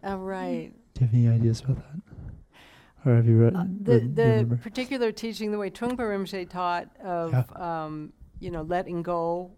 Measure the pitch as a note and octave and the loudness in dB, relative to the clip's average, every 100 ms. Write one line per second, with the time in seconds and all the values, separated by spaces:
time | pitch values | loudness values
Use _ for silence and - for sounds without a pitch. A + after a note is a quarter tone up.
0 | G3+ G3 F#3 F#3+ F3+ F3 D#3+ - _ - | -6 -6 -6 -6 -4 -4 -6 -16 _ -2
1 | B2 A#2+ A#2+ A#2 A2+ A2+ C3 C3 - D3+ | 2 4 4 4 2 0 -2 -4 -4 -14
2 | - - - - - _ - - _ _ | -14 -16 -16 -16 -20 _ -20 -20 _ _
3 | C3+ A#2 A#2 A2+ A#2 F#2 - - - A#2 | 4 6 8 8 6 4 -2 -4 4 4
4 | A#2+ D3+ A#3 A3 D#3+ A#2+ A3 G#3 B3+ C4+ | 4 2 4 4 2 0 -4 -8 -4 -2
5 | A#3 G#3+ A3+ G3+ G#3+ G#3 G3 F#3+ A#3+ B3 | -2 -2 -8 -6 -4 -4 -6 -4 -6 -4
6 | A3+ G3+ F#3 G3 F3 F3+ F3+ F3 - _ | -2 -2 -4 -6 -8 -4 -2 -2 -6 _
7 | G3 F3 E3 B2+ B2+ - F3 E3 D#3 D#3 | -6 -4 0 0 0 -6 -8 -6 -8 -10
8 | D3+ - - - F3+ E3+ D#3 F3 F#3+ E3+ | -12 -16 -20 -14 -10 -8 -4 -4 -4 -6
9 | E3+ F3 E3+ F3 F3+ | -4 -2 -2 -4 -8